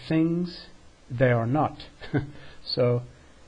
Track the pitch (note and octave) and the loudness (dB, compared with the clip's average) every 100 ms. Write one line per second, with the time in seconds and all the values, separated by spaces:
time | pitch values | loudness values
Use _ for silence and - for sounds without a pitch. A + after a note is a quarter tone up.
0 | - D#3+ E3 E3+ F3 - - - - - | -2 2 2 2 -2 -6 -18 -20 -20 -20
1 | - A#2+ B2+ A#2+ A#2 C#3+ C3 - - - | -12 2 4 4 2 2 0 -2 -16 -16
2 | - C#3+ - - - - - - B2 A#2+ | -2 -2 -2 -10 -16 -16 -6 2 2 2
3 | B2 - - - | -2 -16 -20 -20